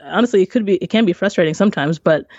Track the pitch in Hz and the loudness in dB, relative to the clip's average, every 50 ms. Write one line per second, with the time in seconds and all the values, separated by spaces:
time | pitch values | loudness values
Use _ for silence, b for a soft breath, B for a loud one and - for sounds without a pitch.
0 | 147 139 160 202 240 240 - 196 185 - - 254 208 196 185 - - - - 220 | -16 -6 -2 -2 0 2 2 0 0 2 0 -2 0 0 0 -2 -2 -2 0 0
1 | 226 170 175 - 190 202 - - 175 156 160 - 202 208 - 165 143 151 170 - | 0 0 0 -2 -4 -2 0 0 0 0 0 0 0 0 0 0 -2 -2 -4 -2
2 | - 170 156 - - B B | 0 0 0 0 -2 B B